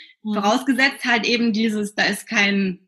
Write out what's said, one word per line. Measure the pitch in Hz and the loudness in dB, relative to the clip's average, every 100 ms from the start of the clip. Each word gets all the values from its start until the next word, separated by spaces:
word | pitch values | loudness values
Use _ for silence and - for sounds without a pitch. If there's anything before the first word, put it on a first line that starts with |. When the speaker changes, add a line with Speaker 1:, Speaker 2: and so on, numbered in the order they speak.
| - _ | -18 _
Speaker 1:
Mhm. | 214 | -6
Speaker 2:
Vorausgesetzt | 208 202 247 262 247 269 269 | 0 2 2 2 0 0 -2
halt | 254 240 208 | -2 0 0
eben | 233 233 | 0 0
dieses, | 208 226 214 208 | 0 0 -2 -4
da | - | -2
ist | 185 202 - | -2 -2 -4
kein | 226 202 202 190 180 | 0 2 2 0 -4